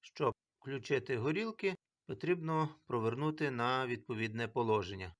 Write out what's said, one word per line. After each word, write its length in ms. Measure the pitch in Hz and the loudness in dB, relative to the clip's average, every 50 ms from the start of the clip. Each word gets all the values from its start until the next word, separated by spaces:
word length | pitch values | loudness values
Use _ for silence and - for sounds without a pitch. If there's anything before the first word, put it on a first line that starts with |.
щоб 320 | - - _ - 156 123 107 _ _ _ _ _ | -20 -20 _ 2 2 2 2 _ _ _ _ _
включити 580 | - 131 135 135 - - 147 131 123 - 135 117 | -10 -8 -8 -8 -2 0 0 0 2 0 -2 0
горілки, 580 | 113 143 160 190 220 226 220 - - 190 185 - _ _ _ _ _ | 2 0 0 0 -2 -4 -4 -2 -2 -2 -2 -2 _ _ _ _ _
потрібно 680 | - - - - 160 180 175 160 160 160 156 156 151 156 - _ | -10 -8 -6 0 0 0 0 0 0 2 2 2 0 -2 -10 _
провернути 680 | _ 123 120 110 113 117 127 147 156 151 151 160 143 | _ 0 2 2 2 0 2 0 -2 0 0 0 0
на 360 | 131 120 120 123 131 131 131 123 | 0 0 0 2 2 2 0 0
відповідне 600 | 120 113 - - 123 107 113 110 107 113 117 110 | -2 -4 -4 -6 -4 -2 -2 -2 -2 -2 -4 -2
положення. 680 | - 131 120 110 110 104 95 90 101 95 95 90 85 _ | 0 0 2 4 4 2 2 -2 -6 -8 -10 -10 -12 _